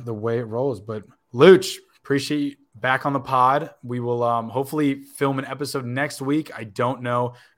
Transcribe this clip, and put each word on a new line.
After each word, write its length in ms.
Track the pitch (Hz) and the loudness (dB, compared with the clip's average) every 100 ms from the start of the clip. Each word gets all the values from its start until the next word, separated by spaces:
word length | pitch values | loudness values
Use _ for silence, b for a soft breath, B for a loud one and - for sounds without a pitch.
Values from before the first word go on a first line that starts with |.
the 100 | 120 | -8
way 260 | 110 113 117 | -6 -4 -4
it 40 | 113 | -4
rolls. 360 | 113 139 107 | -4 -4 -4
But 220 | 104 107 - _ _ | -8 -12 -12 _ _
Luch, 440 | 120 165 185 - - _ _ | 8 10 10 6 -10 _ _
appreciate 420 | - 139 135 147 | -2 -2 0 -4
you 160 | 143 - _ 110 | -4 -8 _ -6
back 300 | 127 131 147 | 0 0 0
on 60 | |
the 60 | 139 | -4
pod. 520 | 123 131 127 143 160 - | 0 2 4 2 -2 -12
We 160 | 120 123 | -10 -6
will, 240 | 120 120 | -4 -2
um, 240 | 117 117 113 | 0 0 -2
hopefully 540 | 117 135 151 147 135 | -6 -4 0 0 -2
film 340 | - - 139 135 | -10 -4 -2 -2
an 60 | 135 | -6
episode 400 | 135 139 139 123 | -8 -6 -6 -6
next 360 | 127 147 - | -4 -4 -4
week. 360 | 135 151 151 - | -2 -2 -4 -12
I 60 | |
don't 380 | 110 98 123 127 | -12 -2 -2 -2
know. 320 | 123 123 123 120 B | -2 -2 -2 -6 B